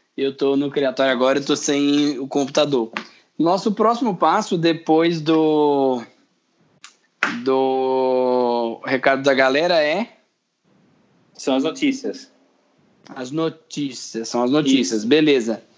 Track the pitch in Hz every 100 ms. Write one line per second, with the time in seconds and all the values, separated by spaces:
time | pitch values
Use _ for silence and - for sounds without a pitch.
0 | _ - 135 135 139 139 143 147 135 123
1 | 135 123 127 139 143 143 - 143 143 143
2 | 147 131 135 147 135 156 147 135 113 -
3 | - - _ - 160 185 220 202 220 233
4 | 247 175 160 196 214 180 165 160 165 156
5 | 170 165 151 160 156 151 147 143 135 123
6 | 110 _ _ _ _ _ _ _ - _
7 | _ - - 120 127 131 135 131 131 131
8 | 131 127 127 123 123 120 117 113 - 127
9 | 139 135 139 135 131 139 175 170 147 175
10 | 233 _ _ _ _ _ _ _ _ _
11 | _ _ _ - - 131 156 - 143 127
12 | 107 - - _ _ _ _ _ _ _
13 | - - 127 151 160 160 - - 143 117
14 | - 113 113 123 123 147 139 135 117 110
15 | 110 151 151 135 117 107 -